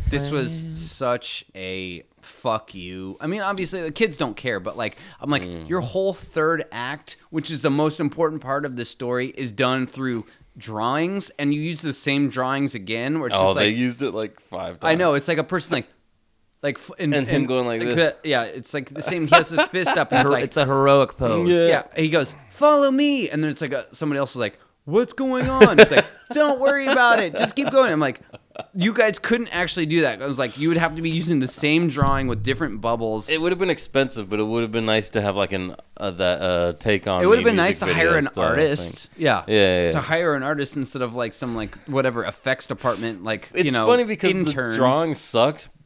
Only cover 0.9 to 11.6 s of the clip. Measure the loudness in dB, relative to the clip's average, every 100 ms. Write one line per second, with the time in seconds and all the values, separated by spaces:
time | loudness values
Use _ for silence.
0.9 | -6 -4 -4 -6 -12 -14 -12 -10 -8 -8
1.9 | -12 -16 _ -20 -8 -4 -4 -6 -14 -12
2.9 | -10 -12 -8 -6 -4 -4 -4 -6 -6 -8
3.9 | -2 -2 -2 -6 -6 -6 -4 -6 -6 -8
4.9 | -8 -18 -10 -4 -4 -4 -10 -6 -4 -4
5.9 | -2 -2 -4 -6 -2 0 0 -4 -8 -8
6.9 | -10 -14 -20 _ -8 -6 -2 0 2 0
7.9 | 0 -4 0 -2 -2 -4 -4 -4 -6 -10
8.9 | -8 -4 -2 -4 -6 -6 -2 0 0 -4
9.9 | -6 -6 -6 -8 _ _ -18 -10 -4 -2
10.9 | 0 -2 -4 -8 -4 -2 -2